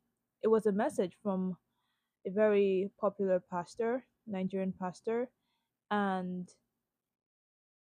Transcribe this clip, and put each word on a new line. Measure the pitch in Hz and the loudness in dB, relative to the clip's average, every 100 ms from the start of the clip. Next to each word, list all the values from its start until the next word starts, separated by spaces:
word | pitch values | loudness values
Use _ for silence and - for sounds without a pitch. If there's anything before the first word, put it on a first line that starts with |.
| _ _ _ _ | _ _ _ _
it | 220 | 2
was | 220 214 | 4 4
a | |
message | 196 247 - 180 - | 2 0 0 -2 -2
from | 208 190 185 175 _ _ _ _ _ _ 196 | -4 -2 -2 -6 _ _ _ _ _ _ -6
a | |
very | 190 214 202 196 185 196 - | 2 4 4 4 2 0 -2
popular | 202 - 190 180 | -4 0 0 0
pastor, | - 175 175 - 226 254 - _ 226 | -2 -8 -8 -4 -2 -2 -6 _ -8
Nigerian | 190 190 190 190 - | -4 -2 -2 -4 -4
pastor, | 185 - 226 233 254 _ _ _ _ _ - | -8 -6 -4 -4 -4 _ _ _ _ _ -4
and | 208 196 185 180 180 175 - _ _ _ _ _ _ _ _ _ _ _ _ | -2 0 -2 -4 -6 -10 -16 _ _ _ _ _ _ _ _ _ _ _ _